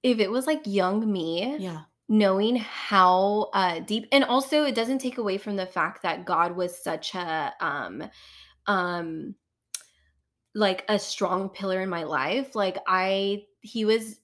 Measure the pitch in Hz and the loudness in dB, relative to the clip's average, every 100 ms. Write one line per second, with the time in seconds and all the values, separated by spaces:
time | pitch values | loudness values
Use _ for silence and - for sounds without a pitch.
0 | 254 226 190 240 262 294 220 196 247 208 | 2 2 2 2 0 -2 0 2 2 2
1 | 220 196 165 170 226 294 190 160 - _ | 0 0 -2 -2 -4 -4 -8 -10 -14 _
2 | - 214 202 190 214 247 214 - - 202 | 2 4 6 4 2 0 -2 -10 2 6
3 | 185 185 196 208 - 196 185 165 175 214 | 8 8 4 2 0 0 0 -2 -4 -6
4 | - 277 262 247 269 302 294 233 226 269 | 4 4 4 2 2 2 2 0 0 -2
5 | 254 247 208 196 208 202 185 185 175 - | -4 -4 -2 -2 -4 -6 -4 -2 -2 -2
6 | 180 160 175 165 175 175 180 180 - 160 | -6 -4 -2 0 0 0 -4 -4 -6 -6
7 | - 190 175 160 139 - 165 143 95 104 | -6 -8 -4 -4 -4 -4 -4 -4 -6 -10
8 | 190 - - - - _ - 196 180 175 | -12 -16 -20 -20 -20 _ -2 0 0 -4
9 | 165 160 151 196 _ _ _ - - _ | -6 -8 -10 -14 _ _ _ -10 -10 _
10 | _ _ _ _ _ 214 208 185 - 208 | _ _ _ _ _ 0 0 0 0 -2
11 | - - 185 185 190 190 196 185 190 175 | -2 -4 -2 -2 -4 -6 -4 -2 -2 -4
12 | 165 151 139 233 269 220 196 185 - 185 | -4 -2 0 -2 -4 -2 -2 -2 -2 0
13 | 190 196 196 208 - _ 214 226 214 220 | 2 0 0 -4 -8 _ -10 -2 2 2
14 | 220 - | 0 -14